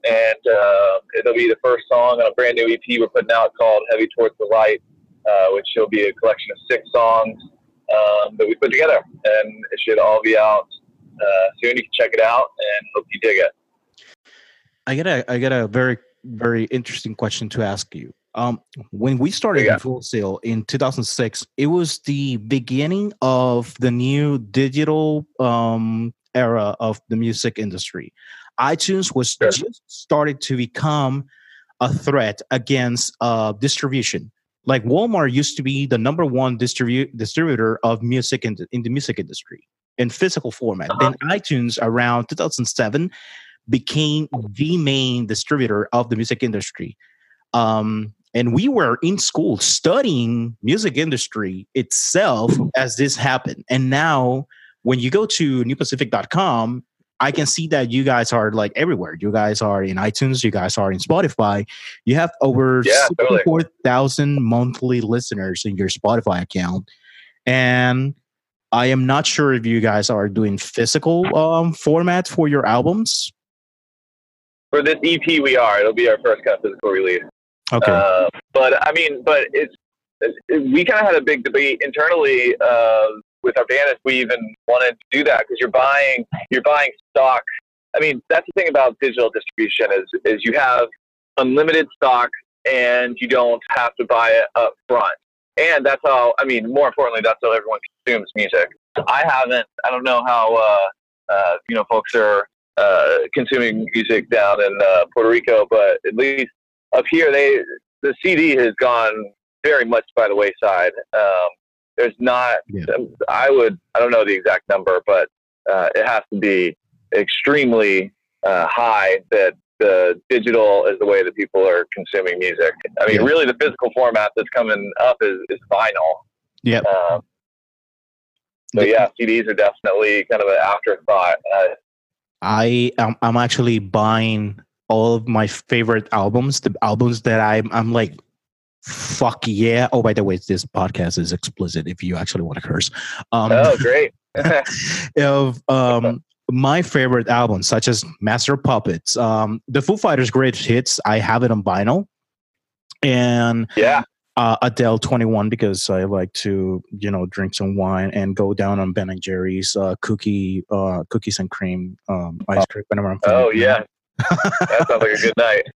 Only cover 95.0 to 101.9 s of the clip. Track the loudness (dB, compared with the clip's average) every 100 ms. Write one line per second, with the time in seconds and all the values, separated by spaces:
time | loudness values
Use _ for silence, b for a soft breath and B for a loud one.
95 | 0 -4 _ _ _ -2 0 2 2 0
96 | 2 4 4 2 0 -2 0 2 2 2
97 | 0 0 0 0 2 0 0 -8 -8 _
98 | -4 -4 -4 -6 -2 0 -2 -6 _ -6
99 | -2 0 2 2 2 -2 -4 -6 -4 -2
100 | 0 0 2 2 4 4 4 4 2 -4
101 | _ _ -4 0 0 -2 -2 -4 0